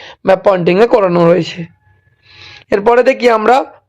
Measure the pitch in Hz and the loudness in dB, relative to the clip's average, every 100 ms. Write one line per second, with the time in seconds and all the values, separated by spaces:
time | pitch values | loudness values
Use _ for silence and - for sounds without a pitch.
0 | - - 196 190 208 190 170 185 233 233 | -20 -8 -2 0 0 0 0 2 2 2
1 | 190 175 170 175 160 180 165 _ _ _ | 0 0 2 0 -2 -10 -16 _ _ _
2 | _ _ _ - - - - 208 208 240 | _ _ _ -20 -20 -20 -6 -4 0 0
3 | 254 240 240 220 214 262 - - | 0 0 0 0 0 0 -2 -12